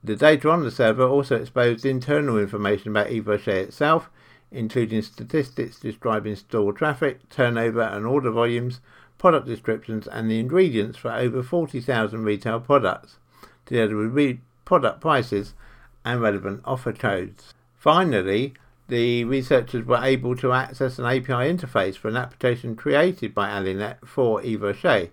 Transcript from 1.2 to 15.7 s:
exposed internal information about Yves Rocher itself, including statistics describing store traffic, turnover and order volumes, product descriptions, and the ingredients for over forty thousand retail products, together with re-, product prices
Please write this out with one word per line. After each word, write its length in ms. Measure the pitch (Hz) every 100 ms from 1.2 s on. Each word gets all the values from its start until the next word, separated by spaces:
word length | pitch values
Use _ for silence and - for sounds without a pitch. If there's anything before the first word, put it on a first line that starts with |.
| 139 117
exposed 460 | - - 120 117
internal 540 | 135 131 127 147 143 113
information 540 | 98 107 101 101 107
about 180 | 107 104
Yves 160 | 117 107
Rocher 260 | 104 -
itself, 600 | 98 95 - 147 160 - _ _ - _
including 500 | - 110 131 113 110
statistics 800 | 107 - 117 156 135 - 123 -
describing 560 | 127 107 123 107 107 101
store 380 | - 117 101
traffic, 540 | 101 151 143 147 127 _
turnover 520 | - 123 117 113 113
and 240 | 110 101 110
order 240 | 139 127
volumes, 520 | 113 117 120 123 123 _ - - _
product 300 | 190 156 -
descriptions, 580 | - - 110 - 110 104
and 240 | 104 113
the 100 | 113
ingredients 600 | 120 165 185 117 104 -
for 120 | 120
over 300 | 113 123 123
forty 380 | 123 175 160 131
thousand 440 | 120 123 107 113
retail 360 | 110 104 120 113
products, 580 | 120 143 104 - - _ _ _ - _ -
together 300 | 123 110 107
with 180 | 110
re-, 280 | 131 143 123 - _
product 380 | - 180 123 -
prices 540 | 160 143 120 101 107 - -